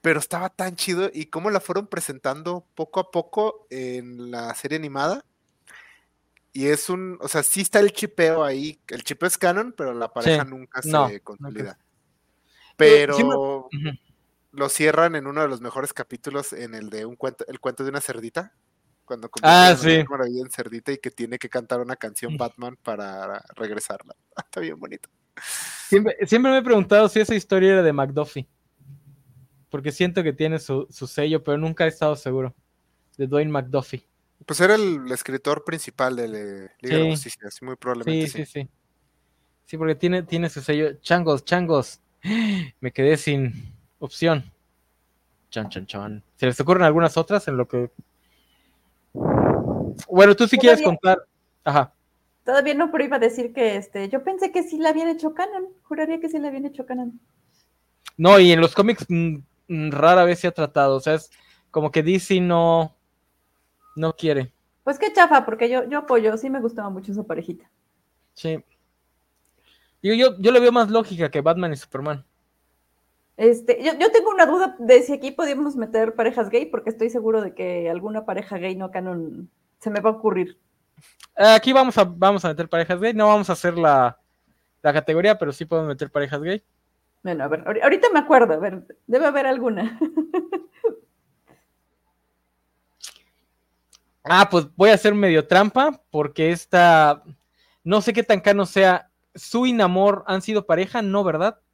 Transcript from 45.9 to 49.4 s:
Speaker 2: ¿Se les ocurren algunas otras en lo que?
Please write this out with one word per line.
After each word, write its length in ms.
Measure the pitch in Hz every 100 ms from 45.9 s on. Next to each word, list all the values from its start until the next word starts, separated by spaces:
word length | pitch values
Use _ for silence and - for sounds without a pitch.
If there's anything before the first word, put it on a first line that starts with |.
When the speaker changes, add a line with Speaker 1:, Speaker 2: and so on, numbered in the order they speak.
| 101 104 104 _ _
Speaker 2:
¿Se 100 | 127
les 140 | 120
ocurren 220 | 147 185
algunas 340 | 170 156 165 -
otras 320 | 160 202 180
en 80 | 131
lo 100 | 123
que? 240 | 123 120 - _ _ _ _ _ _ _ _ _ _ _ - - -